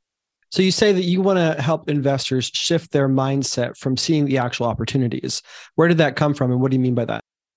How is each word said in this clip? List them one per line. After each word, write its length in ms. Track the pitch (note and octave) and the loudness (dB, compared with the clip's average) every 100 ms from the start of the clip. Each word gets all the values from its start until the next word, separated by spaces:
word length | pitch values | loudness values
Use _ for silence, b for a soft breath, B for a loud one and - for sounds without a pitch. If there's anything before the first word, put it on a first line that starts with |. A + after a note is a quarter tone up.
| _ _ _ _ _ | _ _ _ _ _
So 120 | - | 0
you 100 | F#3+ | 0
say 220 | - G#3+ | 4 4
that 100 | F#3 | 4
you 180 | F3 F#3 | 2 2
wanna 400 | F#3+ F#3 E3 D3+ | 2 2 2 0
help 280 | C3+ D#3+ - | -2 -2 -2
investors 600 | D3 C#3 C3+ - C3 - | -2 0 -2 -2 -4 -2
shift 380 | - - E3 - | -6 -2 -2 0
their 180 | C#3+ C3+ | 0 2
mindset 680 | C3+ C3+ C#3 C3 - A#2+ - | 0 0 -2 -4 -4 -6 -4
from 200 | C3+ B2+ | -4 -2
seeing 280 | - D#3 C#3+ | 0 0 2
the 140 | C3 | 0
actual 260 | A#2+ - A#2+ | -2 -2 -4
opportunities. 800 | A2 A2+ C#3 A#2+ - - - B B B - | -4 -2 -2 -2 -4 -6 -8 B B B 2
Where 140 | E3+ | 4
did 100 | E3 | 4
that 160 | D3 - | 2 2
come 180 | D3+ | 0
from, 180 | C#3+ B2+ | 0 0
and 80 | B2 | 0
what 120 | C3 | 0
do 60 | C3 | 0
you 40 | |
mean 140 | B2+ B2 | 0 0
by 100 | A#2 | -2
that? 180 | A2 - _ _ | -6 -10 _ _